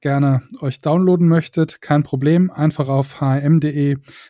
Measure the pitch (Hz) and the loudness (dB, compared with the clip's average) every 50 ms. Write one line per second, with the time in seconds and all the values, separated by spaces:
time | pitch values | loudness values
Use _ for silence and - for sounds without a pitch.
0 | _ 147 139 139 143 139 135 127 - _ - - - 139 131 - - 147 151 175 | _ -2 0 0 2 2 2 0 -2 _ -18 -10 -8 -8 -8 -6 -2 -2 0 2
1 | 185 185 180 175 175 170 165 165 156 - _ - 160 160 - - - - 147 147 | 2 2 2 4 4 4 2 2 0 -2 _ -2 -2 -2 -4 -18 -4 -2 0 0
2 | 147 - - 135 131 147 160 175 180 185 - - 147 156 147 - 147 131 139 139 | 0 -2 -4 -2 0 2 2 2 2 0 -2 -2 -2 -2 0 -2 -4 -2 -2 -2
3 | 139 135 - - 147 135 135 139 143 147 160 165 147 151 143 147 143 143 143 135 | -2 -4 -6 -4 -2 -2 -2 0 2 2 2 2 2 0 -2 -2 -2 -2 -2 -4
4 | _ - - - - - | _ -16 -20 -20 -20 -20